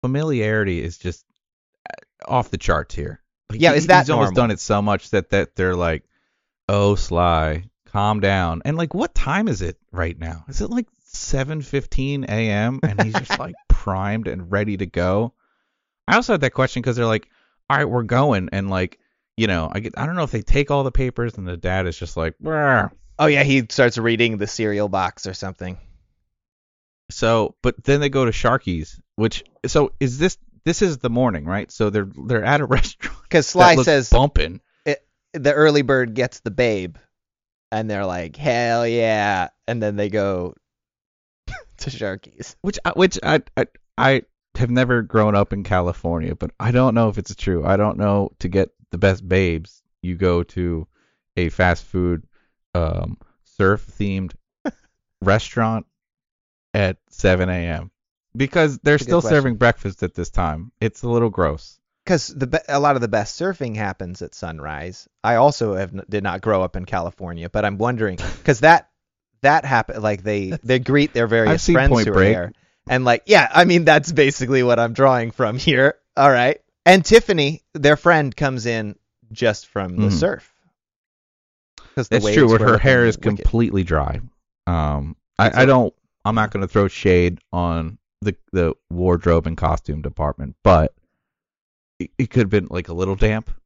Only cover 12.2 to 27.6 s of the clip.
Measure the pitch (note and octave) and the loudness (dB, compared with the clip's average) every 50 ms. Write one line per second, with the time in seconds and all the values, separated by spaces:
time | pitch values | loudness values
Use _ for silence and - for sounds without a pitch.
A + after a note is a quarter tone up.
12.2 | C3 - G#2 A2 A2+ A2 G#2 G#2 G#2+ A#2 C3 C3+ - D#3 G2+ G2 G3 A2 - F#3+ | -6 -4 -4 -2 -2 -2 0 0 -2 -2 -2 -2 -4 -4 0 -2 -2 -2 -2 -6
13.2 | - - - - C3 E3 F3 - _ _ - - - - F#2+ F#2+ F#2+ G2+ G#2 A2 | -6 -6 -8 -8 -8 -12 -14 -18 _ _ 2 2 2 -4 -4 -2 -2 -4 -4 -4
14.2 | A2+ - - F#2 F2+ E2+ G2 G2 G#2 G#2+ G#2 F#2 G2 E2+ - F2 F2 F2+ F#2 G2+ | -4 -6 -8 -8 -8 -4 -4 -2 -2 -2 -4 -6 -6 -6 -4 -4 -2 0 0 0
15.2 | A2+ A#2+ _ _ _ _ _ _ _ _ _ _ _ _ _ _ _ - E3+ A3 | -2 -4 _ _ _ _ _ _ _ _ _ _ _ _ _ _ _ 0 0 0
16.2 | B3 - A3+ E3+ C#3 B2+ - - C3 B2+ - - A#2 C3 A#2+ A#2 A#2+ A2+ A2 G#2+ | 2 0 0 0 0 -2 0 0 -2 -2 -2 -4 -4 -4 -2 -2 0 0 0 -2
17.2 | - _ _ _ _ _ _ _ _ _ C#3 C#3+ D3 - A2+ B2 A#2 G2+ A#2+ B2 | -4 _ _ _ _ _ _ _ _ _ -2 -2 0 -2 -2 -4 -4 0 0 0
18.2 | C#3 D3 A#2+ G2 F#2 - - G2 G2 G2 G2 F#2 F#2 F2+ - _ _ _ _ _ | 2 2 0 0 -2 -4 -6 -6 -6 -4 -4 -4 -4 -4 -8 _ _ _ _ _
19.2 | _ _ _ - A2+ G#2+ F#2+ E2+ D#2+ D#2 - G2 G#2+ A#2 - - B2 D3+ F3 F3+ | _ _ _ -2 -2 -2 0 -2 -4 -6 -8 -8 -10 -10 -10 -8 -8 -6 -4 -4
20.2 | D#3+ - - A2+ G#2 - - C#3+ C#3+ - C#3+ C#3+ C#3 C3 A#2+ - C3 B2+ - - | -6 -4 -6 -8 0 2 2 2 2 0 -2 -2 -2 0 -2 -2 -2 -2 -4 -6
21.2 | A#2+ A#2 - - F#2+ F2+ F2+ E2+ - F2+ F2+ F#2+ F#2+ F2+ E2 - - D#2+ - - | -8 -8 -8 -10 -10 -10 -10 -6 -4 -4 -2 -2 -4 -4 -6 -8 -12 -12 -8 -6
22.2 | E2 D#2+ E2 _ - D3+ D#3+ D3+ D3 C#3+ C3 A2+ G2 - - _ _ - _ - | -6 -6 -6 _ -10 -6 -4 -2 0 2 2 2 0 -2 -8 _ _ -20 _ 0
23.2 | D3+ D#3 D3 C#3 C#3 C#3 C3+ C3+ A#2+ A2 - - C3 A#2+ A2+ A#2+ A2+ A#2 A#2 A2 | 0 2 4 2 2 2 2 0 0 -2 0 2 2 2 2 0 -2 -2 0 2
24.2 | A#2+ A#2 A2 G#2 G#2 G2+ - - A2+ G#2+ G#2 G2+ G#2 G2+ F#2+ F#2+ F#2 F2+ - - | 0 0 0 -4 -6 -8 -6 -4 -4 -4 -2 -2 -4 -2 -2 -2 -4 -4 -6 -8
25.2 | - G2 F#2 - - F#2+ F#2 _ - F2+ F2+ F#2 - - - _ _ _ _ _ | -14 -12 -12 -10 -12 -12 -12 _ -12 -12 -12 -14 -16 -20 -20 _ _ _ _ _
26.2 | _ _ _ _ _ _ _ _ _ _ _ _ _ _ _ _ _ _ - - | _ _ _ _ _ _ _ _ _ _ _ _ _ _ _ _ _ _ -10 -4
27.2 | A2 A2+ A#2 A2+ G#2+ - - _ | 0 0 2 2 0 -2 -4 _